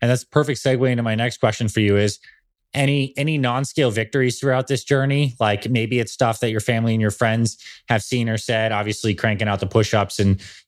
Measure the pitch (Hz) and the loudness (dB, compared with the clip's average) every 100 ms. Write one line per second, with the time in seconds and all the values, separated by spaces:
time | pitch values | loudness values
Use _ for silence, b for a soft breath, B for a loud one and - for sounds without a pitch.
0 | 120 123 - 151 147 123 139 131 131 123 | 0 0 0 0 0 0 0 2 2 0
1 | 117 110 120 - 117 107 113 - 104 101 | -2 -2 -2 0 0 0 -2 2 2 4
2 | 104 - B B _ _ _ - 139 143 | 2 -2 B B _ _ _ -2 0 0
3 | 135 - 147 156 127 123 135 - 135 107 | -2 -4 -2 0 0 -2 -4 0 0 0
4 | 110 143 127 117 139 127 131 135 - 139 | -2 0 0 0 0 0 0 -4 0 0
5 | 135 143 143 120 107 104 113 120 113 123 | 2 0 0 0 0 0 0 -2 0 -2
6 | 110 - 120 113 120 110 - 117 113 113 | -2 0 0 0 -2 -2 0 0 2 2
7 | 107 - 113 113 117 - B B - 113 | 0 2 0 2 0 -4 B B -2 -2
8 | - 123 113 113 - 113 110 107 104 104 | 0 -2 -2 -2 -2 -2 0 -2 -2 -2
9 | 113 95 113 101 107 101 95 113 107 107 | -2 0 0 0 0 -2 0 2 2 2
10 | 101 - 101 95 B B | 0 0 2 2 B B